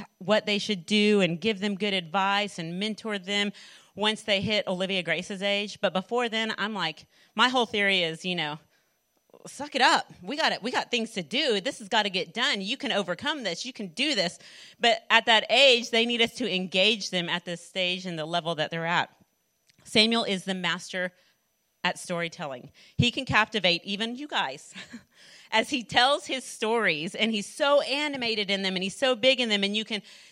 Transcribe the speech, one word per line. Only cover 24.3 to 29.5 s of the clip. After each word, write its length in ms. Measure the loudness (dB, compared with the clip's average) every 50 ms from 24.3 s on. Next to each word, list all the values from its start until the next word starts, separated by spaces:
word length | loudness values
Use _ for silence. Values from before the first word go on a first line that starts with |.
| -2 -2 -2 -2 -6 -10 -16 -18 -18 -18 -18 -16 -18 -20 -20 _
<laughs> 400 | _ _ -20 -20 -20 -20 -8 -2
as 180 | 0 0 0 0
he 140 | -2 -4 -4
tells 420 | 0 4 4 6 6 4 2 -2
his 160 | -4 -6 -6
stories, 720 | -6 -8 -8 -4 -2 0 2 2 2 2 0 0 -4 -6 -2
and 160 | -2 0 0
he's 160 | 0 -2 -4
so 340 | -6 -4 0 2 4 4 4
animated 680 | 4 2 -2 -2 -2 -4 -4 -4 -4 -4 -2 -2 -2 -2
in 120 | -2 -2
them, 120 | -2 -2 -2
and 80 | -2
he's 140 | -4 -6 -4
so 180 | -2 0 0 0
big 260 | 2 4 4 4 4
in 80 | 2
them, 140 | 0